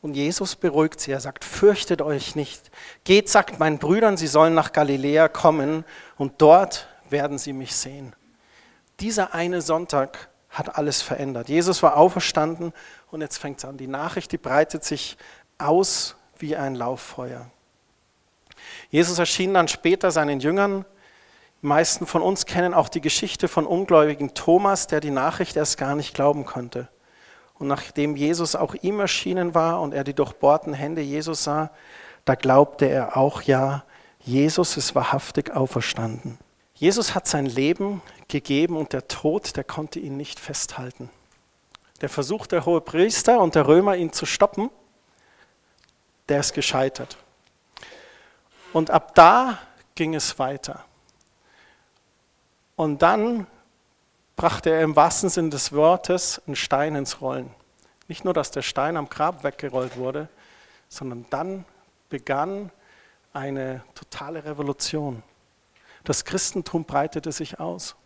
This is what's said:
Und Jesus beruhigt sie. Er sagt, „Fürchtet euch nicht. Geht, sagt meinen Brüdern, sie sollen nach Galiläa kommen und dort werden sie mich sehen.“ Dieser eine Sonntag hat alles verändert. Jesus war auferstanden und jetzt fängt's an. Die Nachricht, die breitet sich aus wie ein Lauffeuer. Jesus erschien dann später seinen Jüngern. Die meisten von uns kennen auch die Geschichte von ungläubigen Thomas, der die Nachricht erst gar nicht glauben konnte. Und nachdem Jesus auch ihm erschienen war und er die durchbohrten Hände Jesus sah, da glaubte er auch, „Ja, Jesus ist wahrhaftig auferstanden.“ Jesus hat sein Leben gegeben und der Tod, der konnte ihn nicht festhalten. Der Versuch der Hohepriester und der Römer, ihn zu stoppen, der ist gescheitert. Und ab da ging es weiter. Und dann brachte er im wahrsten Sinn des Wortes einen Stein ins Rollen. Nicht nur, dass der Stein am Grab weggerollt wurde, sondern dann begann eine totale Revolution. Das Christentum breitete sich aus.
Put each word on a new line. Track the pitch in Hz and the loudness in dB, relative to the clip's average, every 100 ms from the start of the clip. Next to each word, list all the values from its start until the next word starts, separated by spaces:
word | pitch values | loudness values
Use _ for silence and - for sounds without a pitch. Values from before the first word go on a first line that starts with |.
Und | 156 | -6
Jesus | 139 143 175 190 - | -4 -2 -2 -6 -2
beruhigt | 175 147 156 - | 0 2 0 -2
sie. | - | -6
Er | 135 | -6
sagt, | 135 - | -8 -12
„Fürchtet | - - 202 202 - 170 | -12 4 4 4 -2 -2
euch | 151 143 - | 0 -4 -4
nicht. | 151 143 - - - - - | -6 -6 -10 -20 -20 -20 -16
Geht, | - 196 208 | 4 4 6
sagt | 254 - - | 4 4 0
meinen | 156 151 | 0 0
Brüdern, | 147 202 226 190 | 2 4 4 2
sie | 160 | 2
sollen | 151 160 | 6 6
nach | 165 151 | 6 2
Galiläa | - 147 139 143 151 156 | 0 0 0 2 4 4
kommen | - 165 156 139 160 160 - - _ | 6 4 4 0 -4 -6 -20 -20 _
und | 139 - | -8 6
dort | 151 175 190 - - - - | 8 10 6 -6 -12 -20 -6
werden | 143 143 139 | -4 -4 -6
sie | 143 | -8
mich | 131 127 - | -10 -8 -6
sehen.“ | 131 143 131 - _ _ _ _ _ _ _ - | -8 -12 -20 -20 _ _ _ _ _ _ _ -10
Dieser | 208 214 185 | -4 -2 -2
eine | 165 175 180 | -2 -2 -2
Sonntag | 160 160 175 143 135 - - _ _ | -2 -2 0 -2 -2 -8 -20 _ _
hat | - - - | -10 -6 -4
alles | 147 135 | -2 -2
verändert. | - - 139 120 117 | -4 -6 -6 -8 -2
Jesus | 156 175 180 | 0 2 6
war | 160 147 | 6 8
auferstanden | 180 180 - - 156 165 170 - - - _ | 6 6 -2 0 -2 -4 -10 -10 -20 -20 _
und | 156 | -12
jetzt | 151 - | -10 -8
fängt's | 147 135 | -10 -12
an. | 135 139 | -14 -14
Die | 131 | -10
Nachricht, | 135 147 180 - | -8 -6 -8 -8
die | 165 | -8
breitet | - 139 160 160 | 0 2 2 -2
sich | - 147 - - - - _ _ | -6 -6 -8 -14 -20 -20 _ _
aus | 143 170 190 - - - _ _ | 0 2 2 -2 -6 -10 _ _
wie | 151 156 | -8 -6
ein | 139 | -6
Lauffeuer. | 127 123 127 - - 127 123 123 _ _ _ _ _ _ _ _ _ _ - - - - | -6 -6 -8 -12 -14 -14 -14 -18 _ _ _ _ _ _ _ _ _ _ -20 -20 -20 -2
Jesus | 147 170 175 | 2 2 2
erschien | 170 - 185 | 0 0 2
dann | 190 165 | 4 2
später | - 165 185 185 | 0 2 2 2
seinen | 160 147 139 | 2 0 0
Jüngern. | 139 190 202 196 190 _ _ _ _ _ _ _ | 0 0 0 -2 -8 _ _ _ _ _ _ _
Die | 143 | 0
meisten | 147 165 - 175 | 2 2 -2 -2
von | 165 | 0
uns | 180 196 - | 0 -2 -2
kennen | 180 175 | -2 2
auch | 170 156 | 2 0
die | 170 | -2
Geschichte | 156 - 208 - 180 | -2 -2 -4 -4 -2
von | - 151 | 0 0
ungläubigen | 175 196 165 151 147 139 | -2 6 6 6 2 -6
Thomas, | - - 175 202 196 - | -2 4 4 4 0 0
der | 151 | -2
die | 151 | -2
Nachricht | 135 139 - 175 151 | -2 -2 -2 -4 -2
erst | 151 - | -2 -2
gar | 135 | -2
nicht | 143 143 | -4 -4
glauben | - 143 147 135 | 0 2 2 -4
konnte. | 131 120 123 127 _ _ _ - - _ _ | -10 -10 -10 -12 _ _ _ -20 -20 _ _
Und | 139 | -2
nachdem | 139 - - 147 143 | -2 -2 -2 -2 0
Jesus | 147 170 165 - | 0 0 -2 -2
auch | 160 | -4
ihm | - 185 208 | -4 -4 -2
erschienen | 196 - - 185 175 | -2 -2 -2 -2 0
war | 165 160 175 | 2 0 -2
und | 151 | -4
er | 139 | -4
die | 139 | -4
durchbohrten | 139 135 - 135 151 156 | -2 -2 2 4 4 0
Hände | 139 143 165 | -6 -6 -6
Jesus | 143 147 156 156 | -6 -6 -6 -6
sah, | 151 151 156 - - - - - | -2 -2 -4 -10 -20 -20 -20 -6
da | - | -2
glaubte | 131 131 131 147 - 139 | 0 6 6 6 2 0
er | 135 120 - | 0 -2 0
auch, | 139 - | 0 0
„Ja, | - 131 135 139 - - _ _ | 0 2 0 -4 -10 -20 _ _
Jesus | - 131 151 156 175 - | -4 0 2 2 -2 -2
ist | 127 | -2
wahrhaftig | 139 - 139 - - - | -2 0 -2 -2 -6 -4
auferstanden.“ | - 131 123 - - 113 120 123 117 _ _ _ | -2 -2 -2 -4 -4 -6 -6 -12 -14 _ _ _
Jesus | _ 160 208 214 | _ 0 2 -2
hat | 180 - | -4 -2
sein | 151 | -2
Leben | 135 120 139 175 196 196 - - - | -2 0 0 0 -4 -6 -12 -20 -8
gegeben | 147 - 139 170 160 | -8 -2 0 0 -2
und | 147 | -4
der | 131 - | -6 -8
Tod, | - 151 185 - - | -4 -2 -2 -6 -10
der | |
konnte | 127 - 156 - | -10 -10 -10 -10
ihn | 151 139 | -10 -10
nicht | 147 - | -12 -14
festhalten. | - 143 - - 123 - 123 _ _ _ _ _ _ - _ _ | -10 -8 -8 -10 -14 -14 -20 _ _ _ _ _ _ -20 _ _
Der | 139 | -8
Versuch | - 135 208 - | -6 -4 -6 -2
der | 175 | -2
Hohepriester | 170 170 - 160 208 - - 240 | 2 0 0 2 2 2 2 2
und | 175 | 4
der | 160 139 | 2 6
Römer, | 160 202 185 | 6 6 0
ihn | 165 | -2
zu | - | -6
stoppen, | 151 - 202 - 233 _ _ _ _ _ _ _ _ _ _ _ _ _ _ _ - | -6 2 2 2 -6 _ _ _ _ _ _ _ _ _ _ _ _ _ _ _ -2
der | 143 | 0
ist | 143 | 0
gescheitert. | - 135 135 135 - 123 - _ _ _ _ _ - - - - - - _ _ _ - | -2 -2 0 -2 -4 -14 -16 _ _ _ _ _ -20 -20 -20 -20 -20 -20 _ _ _ -4
Und | 160 160 | -2 2
ab | 160 - | 0 6
da | - 170 226 254 208 - _ _ - | 10 12 10 2 -4 -12 _ _ -6
ging | 160 | -4
es | 160 - - | -2 -4 -4
weiter. | 131 139 - 135 - _ _ _ _ _ _ _ _ _ _ _ _ _ _ _ _ _ _ - | -6 -6 -12 -14 -18 _ _ _ _ _ _ _ _ _ _ _ _ _ _ _ _ _ _ -4
Und | 156 147 | -4 4
dann | 165 214 220 233 185 _ _ _ _ _ _ _ _ - | 4 4 0 -2 -6 _ _ _ _ _ _ _ _ 0
brachte | 165 - 170 | 0 0 0
er | 160 | 2
im | 156 151 | 4 6
wahrsten | 160 - 190 | 4 4 -2
Sinn | 180 160 | 0 -2
des | 143 - | -2 -4
Wortes | 143 156 175 - 180 - - - | 4 4 4 0 -2 -2 -8 -8
einen | 139 | -8
Stein | - 139 151 | -2 -2 0
ins | 147 139 - | -4 -6 -8
Rollen. | 135 131 127 - _ _ _ _ _ | -8 -8 -10 -18 _ _ _ _ _
Nicht | 170 | -8
nur, | 190 | -4
dass | 170 143 | -2 -4
der | - | -8
Stein | - - 143 170 | -6 -4 -4 -4
am | 143 | -8
Grab | - 156 165 | -4 -4 -4
weggerollt | 139 - 143 127 127 120 | -8 -8 -8 -6 -6 -8
wurde, | 127 143 156 _ _ _ _ _ _ | -8 -8 -12 _ _ _ _ _ _
sondern | - 131 120 117 | -14 -12 -14 -8
dann | 135 175 190 175 _ _ _ _ | -8 -6 -10 -16 _ _ _ _
begann | 143 - 139 165 196 196 _ _ _ _ _ _ | -14 -6 -4 -4 -8 -12 _ _ _ _ _ _
eine | 143 139 135 131 131 - | -12 -8 -8 -8 -10 -16
totale | - - - - 165 151 | -20 -18 -16 -12 -12 -12
Revolution. | 147 143 135 - 156 147 117 - _ _ _ _ _ _ - | -8 -6 -6 -6 -4 -6 -8 -16 _ _ _ _ _ _ -16
Das | - 143 | -4 -4
Christentum | - 185 - 190 - 170 156 | -2 -4 -4 -6 -6 -6 -2
breitete | 139 156 160 156 | -2 -2 -6 -10
sich | 147 156 - | -10 -10 -10
aus. | 160 175 - - | -10 -8 -12 -16